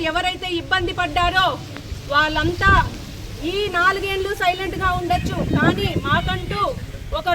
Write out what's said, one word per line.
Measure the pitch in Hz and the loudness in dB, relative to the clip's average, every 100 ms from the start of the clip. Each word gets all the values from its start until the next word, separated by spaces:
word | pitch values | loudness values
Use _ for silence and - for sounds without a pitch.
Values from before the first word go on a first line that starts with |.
| 320 | -2
ఎవరైతే | 330 359 370 370 339 | 0 -2 -2 -4 -4
ఇబ్బంది | - 381 349 349 | 0 0 0 -2
పడ్డారో | 349 359 349 370 370 - - - - - - | 0 2 2 4 2 0 -8 -12 -10 -10 0
వాళ్ళంతా | 285 302 311 320 349 392 392 - - - - - - 302 | 2 2 2 0 4 6 6 4 -4 -12 -12 -12 -8 -4
ఈ | 381 415 349 | -2 -2 2
నాలుగేండ్లు | 359 392 392 392 381 427 | 4 2 -2 -2 -2 0
సైలెంట్గా | 370 370 381 349 381 359 | 0 0 -2 0 0 0
ఉండొచ్చు, | 349 349 - 359 - 277 | 0 0 0 -2 0 2
కానీ | 330 - 403 302 269 | 4 2 0 0 0
మాకంటూ | 311 370 370 - 403 370 - - - - 320 | 0 0 -4 -4 -2 -2 -2 -10 -12 -6 -4
ఒక | 339 | 0